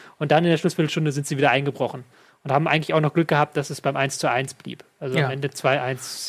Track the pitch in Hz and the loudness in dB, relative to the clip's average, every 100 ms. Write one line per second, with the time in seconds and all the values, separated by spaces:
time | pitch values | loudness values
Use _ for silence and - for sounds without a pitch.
0 | - _ 147 151 170 160 180 - 151 170 | -20 _ 2 4 4 2 2 0 -2 0
1 | 151 139 143 139 143 135 143 131 120 131 | -2 -2 -4 0 2 2 0 -2 -4 -6
2 | - _ _ _ 151 139 160 156 151 160 | -16 _ _ _ -2 0 2 0 2 2
3 | 156 170 160 147 147 156 143 143 147 139 | 2 2 2 2 2 -2 -6 -4 -4 -2
4 | 135 - 143 120 135 - 131 120 - _ | -2 -2 0 0 -2 -10 -16 -16 -20 _
5 | 135 135 135 135 139 - 135 139 127 131 | -4 0 0 -2 -6 -2 0 0 0 -6
6 | - - | -8 -12